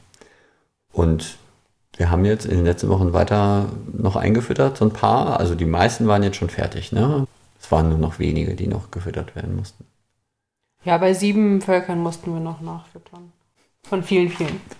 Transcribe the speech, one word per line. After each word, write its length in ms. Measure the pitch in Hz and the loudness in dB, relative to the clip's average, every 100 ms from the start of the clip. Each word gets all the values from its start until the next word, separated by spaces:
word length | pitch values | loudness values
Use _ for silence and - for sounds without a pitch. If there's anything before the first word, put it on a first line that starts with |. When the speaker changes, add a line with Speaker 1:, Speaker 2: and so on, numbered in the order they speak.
| _ - - _ _ _ _ _ _ | _ -20 -20 _ _ _ _ _ _
Speaker 1:
Und 460 | - 82 80 - - - _ _ _ _ - | 0 2 2 -4 -16 -20 _ _ _ _ -2
wir 120 | 87 | 0
haben 160 | 85 101 | 2 2
jetzt 220 | 107 - | 0 0
in 80 | 90 | 2
den 100 | 85 | 2
letzten 240 | 85 98 | 2 0
Wochen 240 | 95 90 | 2 2
weiter 540 | 87 87 104 101 101 101 - - | 2 2 2 2 2 -2 -6 -10
noch 220 | - 113 - | -4 -2 0
eingefüttert, 640 | 95 113 117 - 135 135 | 2 0 0 0 0 2
so 80 | 107 | 0
ein 60 | |
paar. 460 | - 107 123 - - | 2 2 2 2 0
Also 140 | 87 | 0
die 120 | 87 80 | 0 0
meisten 420 | 85 113 - 113 | 2 0 2 2
waren 160 | 101 | 2
jetzt 140 | 98 - | 2 -2
schon 120 | 90 | -6
fertig, 440 | - - - - | -4 -6 -6 -4
ne? 340 | 104 131 147 135 _ _ _ | 0 2 0 -2 _ _ _
Es 100 | - | 0
waren 180 | 80 80 | 2 4
nur 100 | 80 | 2
noch 180 | 76 - | 0 -2
wenige, 380 | 78 78 80 90 | -2 0 -2 -4
die 100 | - | -4
noch 240 | - - | -4 -8
gefüttert 460 | 92 90 - - - | -10 -8 -8 -10 -10
werden 200 | 92 92 | -8 -8
mussten. 300 | 98 - - _ _ _ _ _ _ _ _ _ | -8 -16 -20 _ _ _ _ _ _ _ _ _
Speaker 2:
Ja, 140 | 180 170 | 0 2
bei 160 | 185 | 4
sieben 480 | 185 208 208 208 190 | 2 2 4 4 2
Völkern 380 | 190 180 175 170 | 2 0 0 -4
mussten 320 | 170 165 175 | -4 -6 -8
wir 80 | 165 | -6
noch 200 | 165 156 | -6 -10
nachfüttern. 680 | 165 165 - 170 - 175 175 _ _ _ _ _ - | -12 -14 -18 -20 -20 -20 -20 _ _ _ _ _ -6
Von 140 | 190 | -6
vielen, 280 | 175 190 175 | 0 2 2
vielen. 300 | - 160 - - - | -2 -6 -8 -14 -14